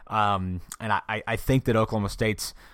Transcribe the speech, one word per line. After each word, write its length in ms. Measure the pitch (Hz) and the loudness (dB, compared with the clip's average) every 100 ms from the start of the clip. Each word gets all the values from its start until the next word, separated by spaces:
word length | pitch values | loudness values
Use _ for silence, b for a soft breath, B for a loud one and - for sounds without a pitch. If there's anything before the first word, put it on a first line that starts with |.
| B | B
Um, 540 | 110 104 98 92 90 - - | 2 2 2 0 -6 -8 -6
and 140 | 113 | 0
I, 80 | 101 - | 0 0
I, 140 | 107 - | -4 -2
I 100 | 113 | -2
think 280 | - 131 | 2 2
that 120 | 131 113 | 4 2
Oklahoma 320 | 110 110 101 | 2 0 -2
State's 460 | - 110 107 - - b | 0 -2 -2 -6 -12 b